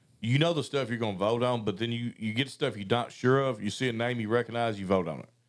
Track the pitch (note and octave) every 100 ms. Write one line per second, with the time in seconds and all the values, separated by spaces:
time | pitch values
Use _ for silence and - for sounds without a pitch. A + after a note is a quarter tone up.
0 | _ _ A2+ C3+ E3 D#3+ - C#3+ A#2+ A#2
1 | A2+ F#2 G2+ A#2 B2 B2 G#2+ F#2+ A#2 A#2
2 | A#2+ - A2 A2 C3+ - C#3+ G#2 G2 A#2+
3 | A#2+ - B2+ C3+ C3+ A2 G2+ - C3 A2+
4 | A#2+ A#2+ G#2+ A#2 A2+ A#2 A#2 G#2 F#2+ F#2+
5 | E2 C#2 - _